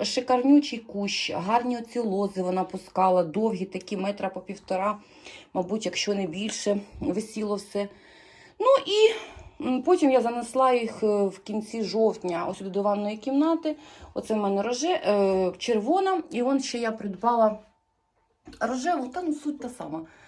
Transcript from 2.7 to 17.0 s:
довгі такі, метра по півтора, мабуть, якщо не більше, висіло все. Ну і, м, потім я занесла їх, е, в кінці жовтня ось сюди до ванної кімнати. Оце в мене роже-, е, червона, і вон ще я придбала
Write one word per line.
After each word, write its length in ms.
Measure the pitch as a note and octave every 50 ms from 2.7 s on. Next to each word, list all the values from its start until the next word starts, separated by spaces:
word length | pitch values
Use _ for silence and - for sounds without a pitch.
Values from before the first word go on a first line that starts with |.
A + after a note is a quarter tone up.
| - F#3 - - - F3+ F#3+ F#3+ F#3 F3+ E3+
довгі 420 | D#3+ D3+ G3+ A3 A3+ F#3+ F3 F#3+
такі, 320 | F#3+ - F#3+ - - G#3
метра 320 | F#3 F#3+ G3+ G3+ G3+ - F#3
по 120 | - F#3
півтора, 560 | - - F#3+ - - - F#3+ F#3 G3 G#3 G#3 G#3 - - - - - - - - - _ -
мабуть, 320 | F#3 F3+ F3+ G#3 A3 -
якщо 280 | F3+ - - - G#3 G3+
не 140 | G3 F#3+
більше, 520 | E3+ D#3 F#3+ G#3+ A3 - - - G#3 G3+ G3+ G3+ - - -
висіло 560 | - C#4+ F3+ A3 G#3+ - - A3 G#3+ G3+ G#3
все. 320 | G3 G3+ - - G3+ G3+ G3+ - - - - - - - - - - - - _ -
Ну 80 | G#4 B4+ C5+ C5+ -
і, 280 | - G4+ G#4+ A4 A4 A4 - - - - - - - - - -
м, 180 | B3+ B3+ B3+ B3+
потім 280 | - F4+ F4+ D4+ C4+
я 100 | C4 B3
занесла 520 | A3 A#3 A#3+ A#3+ A#3 - - C4 C4 C4 B3
їх, 300 | A#3+ A3+ A3 A3 - A3
е, 200 | G#3+ G#3 G3+ G3+
в 160 | G3 F#3+ -
кінці 440 | - - G#3+ G#3+ G#3+ - - A3+ G#3+
жовтня 640 | F3+ F3 A3 A3 G#3+ F#3+ - - F3+ E3+ E3+ F3 E3+
ось 80 | F#3+
сюди 120 | - F#3+ G3
до 120 | F3+ G3+
ванної 360 | G3 G#3 G3+ G#3 G#3 G#3 G#3+
кімнати. 580 | A3 - C#4 C4+ C#4 D4+ D#4+ E4 D#4+ - D#4 D4+ - - - - - - - -
Оце 200 | - G3+ - A3
в 40 |
мене 240 | G#3+ G3+ G3 G3 G3
роже-, 400 | G3+ A#3 B3 B3 C#4+ F4 F4+ - -
е, 460 | G3 G#3 G3+ G3 F#3+ F#3+ F#3+ F#3 F3+ F3+
червона, 680 | - - - A#3+ G#3+ G3+ B3 E4+ G4 F#4+ F#4+ F#4+ F4 - -
і 100 | - A#3
вон 180 | A#3+ C4 C#4 C4+
ще 180 | C4+ - -
я 140 | A#3+ A#3 A3+
придбала 680 | A3 A3